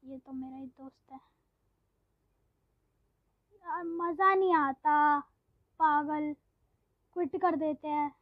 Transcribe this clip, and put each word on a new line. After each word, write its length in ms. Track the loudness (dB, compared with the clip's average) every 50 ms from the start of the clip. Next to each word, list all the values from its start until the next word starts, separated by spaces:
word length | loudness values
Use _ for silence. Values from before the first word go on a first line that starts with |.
| _
ये 140 | -16 -16 -16
तो 140 | _ -12
मेरा 240 | -10 -10 -10 -10 -12 -14
ही 80 | -14
दोस्त 460 | -14 _ _ -20 -20 _ _ _ _
है। 80 | -20 -20 _ _ _ _ _ _ _ _ _ _ _ _ _ _ _ _ _ _ _ _ _ _ _ _ _ _ _ _ _ _ _ _ _ _ _ _ _ _ _ _ _ _ _ _ _ _ _ -20 -10
यार 180 | -8 -6 -6 -6
मज़ा 500 | -6 -6 -4 -2 -4 0 2 4 4 4
नहीं 200 | 4 4 4 4
आता, 640 | 2 2 0 -2 _ _ 2 4 4 6 4 4 2 0 _ _ _ _ _ _ _ _ _ _ _
पागल, 540 | 2 4 4 4 2 0 -4 -4 -4 -6 -8 _ _ _ _ _ _ _ _ _ _ _ _ _ _ _ _
quit 260 | -4 -4 -4 -4 -2
कर 140 | 0 0 0
देते 320 | 0 -2 -4 -4 -6 -6 -6
हैं। 240 | -4 -2 -2 -4 -6 _